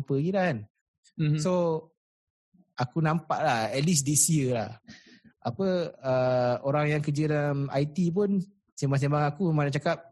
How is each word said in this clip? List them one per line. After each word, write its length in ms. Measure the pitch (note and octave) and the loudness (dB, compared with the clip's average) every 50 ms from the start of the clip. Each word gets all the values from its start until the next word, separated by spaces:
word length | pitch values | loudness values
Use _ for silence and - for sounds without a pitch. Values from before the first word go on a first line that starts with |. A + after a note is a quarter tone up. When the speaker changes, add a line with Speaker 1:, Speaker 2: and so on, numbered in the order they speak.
Speaker 1:
apa 120 | C3+ - C#3 | 0 -2 -2
lagi 140 | C#3 D3+ F3+ | -2 0 0
lah 120 | F#3+ G3 F#3 F3 | 0 0 0 0
kan. 100 | C3+ A2 G#2 - _ _ _ _ _ _ _ _ _ - | -2 -4 -8 -14 _ _ _ _ _ _ _ _ _ -2
Speaker 2:
Mhm. 160 | D#3 D3+ D3+ | 0 0 2
Speaker 1:
So, 160 | D#3 D3+ F#3 F3+ F3+ F3 E3+ D#3+ D#3+ - - _ _ _ _ _ _ _ _ _ _ _ _ _ _ _ _ _ - | 0 0 0 0 2 0 0 -2 -2 -6 -10 _ _ _ _ _ _ _ _ _ _ _ _ _ _ _ _ _ -6
aku 240 | B2+ - - E3 D#3 | -6 -4 -2 0 0
nampak 360 | D#3 D#3+ E3+ - - C#3+ - D#3 | 0 0 0 -2 -4 -2 0 2
lah, 240 | D3+ B2 A2+ A2 G#2 | 2 2 2 0 -2
at 140 | A#2+ C#3 D3 | -2 0 0
least 240 | F3 F3+ C#3 C3+ C#3 | 2 2 2 2 2
this 160 | D3+ D3 - - | 2 2 2 2
year 240 | D#3+ D3+ C3+ B2 B2 | 2 2 2 0 0
lah. 140 | A2+ G#2 G#2 A2 - _ - - - - - - - _ - _ _ - | -2 -4 -6 -10 -16 _ -20 -20 -20 -20 -20 -20 -20 _ -20 _ _ -8
Apa, 480 | - - - G3 F#3+ F#3 F3+ E3 - - - | -6 -4 -2 0 0 0 0 -2 -4 -8 -8
uh, 540 | - C3+ C3 B2+ B2+ B2+ B2+ B2+ B2 B2 B2 - - | -4 0 0 2 2 2 2 2 2 2 0 0 -2
orang 320 | C#3 C#3 D3 D3+ D3 D3+ | -2 0 0 0 0 0
yang 60 | D3+ D3 | 0 0
kerja 240 | D#3 C#3+ C#3+ D#3 D3+ | -2 -2 0 0 0
dalam 400 | D#3 D3 D3 D3 C#3+ C#3 C#3 C3+ | 0 0 0 0 0 -2 -2 -2
I 240 | - C3+ D3 D3+ | 0 0 -2 -2
T 160 | D3 F#3+ F3 E3+ | 0 0 0 0
pun, 320 | E3 G3 G#3 G3 G3+ F#3+ F3 - _ _ _ _ | 2 0 0 2 0 0 -2 -4 _ _ _ _
sembang-sembang 520 | _ - C#3+ C3+ C#3 C3 C#3 C#3+ D3 D3 D3+ D3 | _ -4 0 0 2 2 2 2 2 2 0 0
aku 240 | D3+ - G3 E3 | 0 0 0 0
memang 160 | D#3 D3+ C#3+ C#3+ | 2 2 0 0
cakap 320 | C#3 D3+ - F3 D#3+ - - - | 0 -2 -2 -2 -2 -4 -6 -18